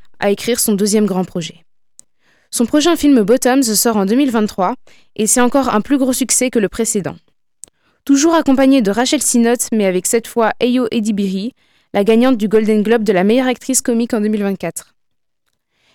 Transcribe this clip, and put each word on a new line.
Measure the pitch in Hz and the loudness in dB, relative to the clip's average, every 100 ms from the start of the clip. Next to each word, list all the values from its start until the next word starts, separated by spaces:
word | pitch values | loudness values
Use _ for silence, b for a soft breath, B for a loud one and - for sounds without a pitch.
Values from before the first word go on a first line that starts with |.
| - - | -20 -6
à | 202 | -4
écrire | 202 - 233 | -2 -4 -4
son | - | -2
deuxième | 202 208 214 208 | -2 0 0 0
grand | 185 | -2
projet. | 180 180 160 - _ _ _ _ _ _ _ _ - | -4 -6 -10 -14 _ _ _ _ _ _ _ _ -10
Son | - 233 | -4 0
prochain | 302 302 330 | 2 2 2
film | 294 262 | 4 4
Bottoms | 196 254 254 262 | 4 2 2 0
sort | 240 202 240 220 | 0 0 0 0
en | |
deux | 190 240 | 0 0
mille | 285 | 0
vingt-trois | 233 214 - 185 254 - b b - | 0 -2 -2 -4 -4 -14 b b -4
et | 214 | -2
c'est | 247 | 2
encore | 247 277 254 | 2 2 0
un | 214 | -2
plus | - 277 | 0 0
gros | 254 | 0
succès | 254 247 - 254 | -2 -2 -2 0
que | 240 | -2
le | 190 | -2
précédent. | - 226 208 156 170 _ _ _ _ - _ _ _ | -4 -4 -4 -6 -12 _ _ _ _ -20 _ _ _
Toujours | - 277 320 | 0 2 4
accompagnée | 330 294 269 269 269 | 2 2 4 4 4
de | 196 | 2
Rachel | 202 254 294 | 0 0 -2
Sennott, | - 240 233 240 - | 0 0 2 0 -2
mais | 220 196 | -2 0
avec | 185 | -2
cette | - 233 - | -2 -4 -2
fois | - 220 - | -2 -2 0
Ayo | 247 247 254 | -2 0 -2
Edibiri, | 240 214 202 202 190 226 - _ _ _ | -2 -2 -2 -2 -4 -8 -12 _ _ _
la | 202 | -2
gagnante | 202 226 254 247 | 2 4 4 2
du | 208 | 2
Golden | 214 214 214 | 0 2 0
Globe | 208 233 | 2 0
de | 208 | 2
la | 185 | 2
meilleure | 196 247 254 | 2 2 0
actrice | 247 - 254 | -4 -4 -4
comique | - 233 233 | -2 -2 -2
en | 226 | -2
deux | 214 | -2
mille | 214 | -2
vingt-quatre. | 196 196 165 - - _ _ _ _ _ _ _ _ _ _ | -4 -4 -8 -10 -18 _ _ _ _ _ _ _ _ _ _